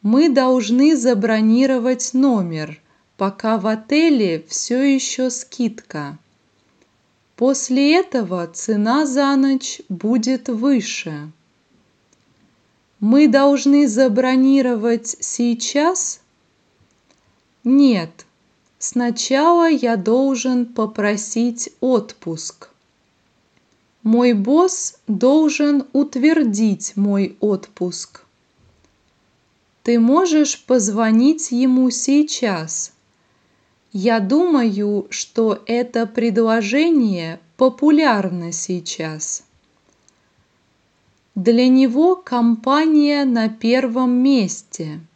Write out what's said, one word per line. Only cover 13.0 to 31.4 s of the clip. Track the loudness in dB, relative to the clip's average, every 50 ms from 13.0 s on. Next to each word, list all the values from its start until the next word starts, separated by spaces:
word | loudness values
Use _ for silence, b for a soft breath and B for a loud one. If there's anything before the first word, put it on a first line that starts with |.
"Мы | 0 2 4 4 4
должны | 6 4 4 4 4 2 2 2 4 4 4 4 2
забронировать | 2 2 2 2 2 0 0 0 2 2 4 4 4 2 2 0 -2 -2 -2 -2 -2 -2 -4 -10 -12 _
сейчас?" | -10 -12 -4 -2 -2 -2 -2 -2 -6 -4 -2 0 0 0 -2 -2 -6 -8 -10 -14 _ _ _ _ _ _ _ _ _ _ _ _ _ _ _ _ _ _ _ _ _ _ _ _ _ _ _ _ _
"Нет, | 2 4 4 6 4 4 2 -2 -6 -12 _ -20 _ _ _ _ _ _ _ _ _ _ _
сначала | -12 -6 -4 -2 -2 -2 -4 -4 -4 -2 0 2 2 4 4 4 4 2
я | 2 2 0 0 -2
должен | 0 0 0 2 2 2 0 0 -2 -2 -2 -2 -2 -2
попросить | -4 -4 -4 -4 -4 -4 -4 -2 -2 -2 -4 -6 -6 -4 -2 -2 -2 -2 -6 -12 -14 _ _
отпуск. | -2 0 0 0 -2 -4 -16 _ -12 -10 -10 -10 -12 -14 -16 _ -20 _ _ _ _ _ _ _ _ _ _ _ _ _ _ _ _ _ _ _ _ _ _ _ _ _ _ _ _
Мой | 0 2 4 4 2 2
босс | 2 0 2 2 4 2 2 0 -4 -10 -12 -12 _ _
должен | -6 -4 0 2 2 4 4 2 2 0 0 0 0 0 0 -2 -2 _
утвердить | -2 -2 -2 -2 0 2 2 2 2 0 0 0 0 0 0 0 -2 -6 -12 -4
мой | -2 -2 0 0 0 -2 -4 -4 _
отпуск". | -2 -2 -2 -2 -6 -12 _ -6 -6 -6 -6 -10 -14 -16 _ -20 _ _ _ _ _ _ _ _ _ _ _ _ _ _ _ _ _ _ _ _ _ _ _ _ _ _ _ _ _ _ _ _ _
Ты | 0 2 4
можешь | 4 4 4 2 2 2 2 2 2 0 -2 -10 _
позвонить | 0 0 0 0 0 -2 -2 0 2 2 4 4 4 2 0